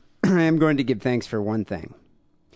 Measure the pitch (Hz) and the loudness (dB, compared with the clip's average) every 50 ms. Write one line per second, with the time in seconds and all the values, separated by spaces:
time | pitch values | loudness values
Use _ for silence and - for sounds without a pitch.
0 | _ _ _ - - - 190 170 165 160 160 151 160 156 147 139 123 120 123 98 | _ _ _ -2 0 2 2 4 4 2 2 4 2 2 2 0 0 -2 -2 -2
1 | - 127 123 117 - - 117 107 101 107 110 110 98 - 101 80 - - - - | -2 -2 -2 -2 -4 -4 -6 -4 -2 -2 -2 -4 -4 -6 -8 -10 -10 -16 -20 -20
2 | _ _ _ _ _ _ _ _ _ _ - | _ _ _ _ _ _ _ _ _ _ -20